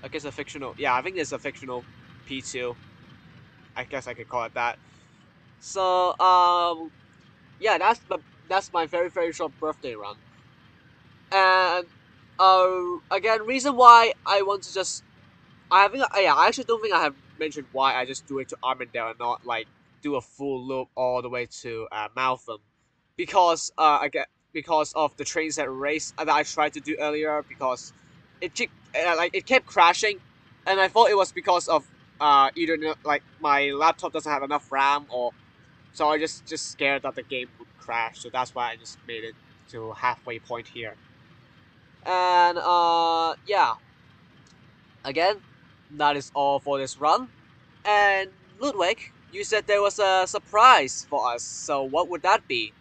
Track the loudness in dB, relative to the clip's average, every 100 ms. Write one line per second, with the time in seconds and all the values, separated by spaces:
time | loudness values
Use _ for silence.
0 | -12 -12 -12 -12 -14 -12 -12 -6 -2 -2
1 | -2 -8 -8 -8 -10 -12 -12 -12 -12 -20
2 | -20 -20 -14 -14 -10 -8 -8 -10 -18 -20
3 | -20 -20 -20 -20 -20 _ _ -14 -10 -10
4 | -12 -16 -10 -8 -8 -6 -6 -6 _ _
5 | _ _ _ _ _ _ -12 -4 0 2
6 | 0 2 4 6 6 4 0 -4 -12 _
7 | _ _ _ _ _ -6 -2 2 2 0
8 | _ -10 _ _ _ -4 -2 -4 -2 -4
9 | -4 -2 -4 -4 -8 -6 -8 -6 -10 -10
10 | -14 -16 _ _ _ _ _ _ _ _
11 | _ _ _ 2 4 4 2 -2 -6 _
12 | _ _ _ 4 6 6 4 0 -6 -8
13 | _ -4 0 -2 0 -2 -2 8 10 10
14 | 8 0 -2 0 0 -4 -6 -6 -6 -8
15 | _ _ _ _ _ _ _ 4 4 2
16 | -2 2 2 4 4 2 -4 -4 0 0
17 | -2 -6 _ -10 -10 -10 -12 -2 0 0
18 | -6 -10 _ -10 -10 -6 -6 -4 -6 -6
19 | -8 -6 -6 -6 -6 -8 -8 _ _ _
20 | -6 -6 -8 -12 -8 -8 -8 -10 -8 -4
21 | -2 -2 -6 -8 -10 -12 -12 -12 -10 -10
22 | -8 -4 -2 -2 -8 -16 _ _ _ _
23 | _ -12 -2 2 2 0 -4 2 2 4
24 | 0 -6 -8 _ _ -12 -2 -2 0 -2
25 | -4 -4 -6 -4 -4 -6 -8 -6 -4 -4
26 | -8 -8 0 0 0 -2 -2 -4 -10 -6
27 | -4 -4 -4 -4 -6 -6 -6 -6 -10 _
28 | _ -20 _ _ -12 -6 -8 _ _ -4
29 | -2 0 -2 -4 0 0 0 4 4 4
30 | -4 -6 _ _ _ _ -4 0 2 4
31 | 4 4 0 -2 0 0 0 -2 -2 _
32 | _ _ 4 6 6 2 -4 -2 -4 -6
33 | -4 -4 _ _ 0 0 0 2 2 2
34 | -6 -8 -4 -6 -2 -6 -4 0 2 0
35 | -4 -6 -6 -10 _ _ _ _ _ -2
36 | 0 0 -4 -10 -14 -12 -12 -4 -2 -2
37 | -6 -10 -10 -10 -10 _ -20 _ -8 -6
38 | -6 -10 -10 -6 -6 -6 -8 -8 -16 -20
39 | -16 -14 -14 -18 _ _ _ -14 -14 -4
40 | -4 -4 -10 -14 -10 -12 -12 -14 -14 -16
41 | _ _ _ _ _ _ _ _ _ _
42 | -4 0 4 4 4 2 2 2 4 2
43 | 2 0 -2 -4 -4 0 0 0 _ _
44 | _ _ _ _ _ _ _ _ _ _
45 | -8 0 0 0 _ _ _ _ _ -2
46 | 0 0 -6 -2 0 0 -2 -4 -6 -4
47 | 0 0 -2 -18 _ _ _ _ 0 4
48 | 4 2 -4 _ _ -6 -6 -2 -2 -2
49 | -10 _ _ -12 -2 -2 2 2 2 2
50 | 2 2 0 -4 _ 6 8 8 4 -6
51 | -8 -4 -4 -4 -10 -12 -6 -4 -2 -2
52 | -2 -2 0 0 _ -6 -6 _